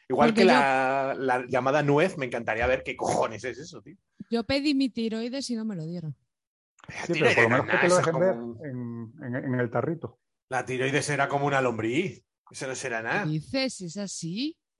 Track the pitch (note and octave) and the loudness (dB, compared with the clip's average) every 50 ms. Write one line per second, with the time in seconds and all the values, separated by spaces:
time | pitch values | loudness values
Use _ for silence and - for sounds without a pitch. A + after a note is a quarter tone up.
0 | _ - C3 A#2+ - A#3 G#3+ A3+ F#3+ F3+ D#3+ C#3+ C#3 C3+ C3 C3 C3 C3 C3+ C#3 | _ -2 2 4 6 6 6 8 8 8 8 8 6 4 2 2 2 2 0 0
1 | C3+ C3+ C3+ - C3+ C3 B2 B2+ B2 A#2 B2 B2+ B2 C3+ C3+ D3+ D3 C#3+ C#3+ D3 | 0 -2 -2 -2 0 0 0 0 0 0 -2 0 2 2 2 4 4 4 6 6
2 | E3+ F#3 - D#3 C3+ B2 B2 A#2+ A#2 A#2 A2 A2 A#2+ B2+ B2 B2+ - - A#2 - | 4 2 2 -2 -6 -4 -4 -4 -2 -2 -2 0 2 2 0 0 -2 -6 -8 -4
3 | A2+ - A#2 - C#3 A#2 A2+ A2 A2+ C3 A2+ C3 D3+ F3+ E3 A#2 - C#3+ F3+ _ | -2 0 0 0 0 -2 -4 -6 -8 -8 -8 -8 -12 -16 -16 -18 -18 -20 -20 _
4 | _ _ _ - - - A3+ A#3 A3+ - C4+ C#4+ C#4 D4+ C#4+ C4+ C4+ B3 - A#3 | _ _ _ -18 -10 -4 -4 -4 -2 -2 -2 0 0 0 2 2 0 0 -2 -2
5 | A3+ A3+ G#3+ A3 A3+ B3 A#3+ C#4 B3+ - A#3+ A3 A3 A3 G3+ E3+ D#3 D#3+ F3 F3+ | -4 -4 -4 -4 -6 -6 -6 -6 -6 -6 -6 -4 -4 -6 -6 -6 -8 -8 -8 -8
6 | D#3+ D#3 C3+ _ _ _ _ _ _ _ _ _ _ _ _ _ - - - - | -8 -8 -10 _ _ _ _ _ _ _ _ _ _ _ _ _ -20 -16 -12 -10
7 | - - E3+ D3+ D#3 C#3 - - A#2+ A2 A#2+ C3 - G#2 G#2+ A#2+ C#3+ F3 F3+ F3+ | -4 -2 0 4 4 4 6 6 6 6 4 2 2 2 2 2 4 6 4 4
8 | - D#3+ E3 C3 - - A#2 A#2 A#2+ A#2+ A#2 G#2+ D#3+ C#3+ B2+ B2 B2 A#2+ A#2 A#2 | 4 2 2 2 2 2 0 -2 -6 -10 -10 -10 -10 -10 -8 -8 -8 -8 -8 -10
9 | A#2 A2+ A#2 - C#3 B2 A#2+ C3 - C#3 B2+ B2+ B2 A#2 - B2 A#2 D#3 E3+ D#3 | -12 -14 -14 -12 -10 -6 -6 -4 -2 -2 0 0 0 0 0 -2 -2 -2 -4 -6
10 | - A2+ - _ _ _ _ _ _ - C3 B2+ A2+ A2 C3 B2 C3 C3+ C3+ D3 | -8 -14 -16 _ _ _ _ _ _ -6 -6 -6 -4 -4 -4 -2 -2 0 0 0
11 | C3 D3 D3 C3+ C#3 C#3 C#3+ C#3+ C#3+ C#3+ C#3 C3+ C3 B2 A#2 G#2+ G#2+ A2+ B2 D#3 | 0 0 -2 -2 -2 0 0 0 0 0 0 2 0 0 -2 -2 -2 -2 0 0
12 | G3 F3+ - - _ _ _ _ _ - A#2+ - C#3+ C3 B2+ - - C3 A#2+ A2+ | -2 -2 -6 -10 _ _ _ _ _ -18 -12 -10 -8 -8 -8 -6 -6 -6 -4 -4
13 | A2+ A#2 D3 G3 G3+ D#3 D#3 D#3 C#3+ - - C4+ C4 B3+ - - F#3 E3+ - G3+ | -4 -2 -2 -2 -2 -2 -4 -4 -6 -6 -4 -4 -4 -4 -6 -8 -12 -12 -10 -10
14 | G3+ F#3 - - E3+ E3 F3 G#3+ C4+ D#4 E4 _ _ _ _ | -10 -10 -10 -10 -8 -8 -6 -4 -6 -6 -8 _ _ _ _